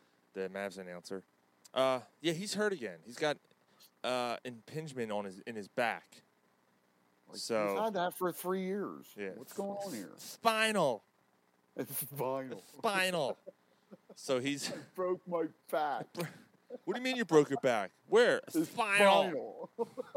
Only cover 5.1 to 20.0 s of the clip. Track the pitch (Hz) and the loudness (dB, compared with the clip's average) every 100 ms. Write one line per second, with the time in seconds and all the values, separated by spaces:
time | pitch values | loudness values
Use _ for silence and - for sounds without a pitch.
5.1 | 104 101 92 - 113 95 - 117 90 - | -4 -4 -8 -10 -10 -6 0 0 -2 -8
6.1 | - - _ _ _ _ _ _ _ _ | -20 -20 _ _ _ _ _ _ _ _
7.1 | _ - - - 113 104 98 220 196 180 | _ -18 -12 -2 0 2 2 0 0 -2
8.1 | - 180 165 180 190 185 202 151 73 - | -2 -4 -4 -4 -2 -2 -4 -4 -8 -14
9.1 | 104 98 92 131 - 196 202 202 117 87 | -10 -10 -10 -12 -8 -6 -6 -8 -8 -10
10.1 | - - - 226 220 220 214 147 107 - | -14 -16 -2 2 2 2 4 2 2 -6
11.1 | _ _ _ _ _ _ - 135 139 139 | _ _ _ _ _ _ -8 -6 -6 -6
12.1 | 139 131 135 131 107 - - 226 196 185 | -4 -4 -4 -6 -10 -14 -4 0 2 2
13.1 | 175 131 - - - _ _ _ - - | 2 0 -2 -10 -20 _ _ _ -20 -20
14.1 | - - 131 139 143 - - 139 - 180 | -10 0 0 2 -2 -4 -8 -10 -4 -2
15.1 | 180 - 170 160 - - 165 151 120 - | -2 -2 -2 -2 -6 -4 -2 0 -2 -6
16.1 | - 170 - - _ - 247 - 240 254 | -6 -8 -8 -20 _ -16 -8 -6 -2 -2
17.1 | 254 214 156 143 139 131 113 98 - - | -2 6 6 6 4 2 2 0 -8 4
18.1 | 214 233 127 - 160 165 - 214 202 202 | 6 8 4 0 0 0 0 2 6 8
19.1 | 190 190 139 110 - 175 - 233 - | 8 6 0 -6 -10 -10 -6 -6 -6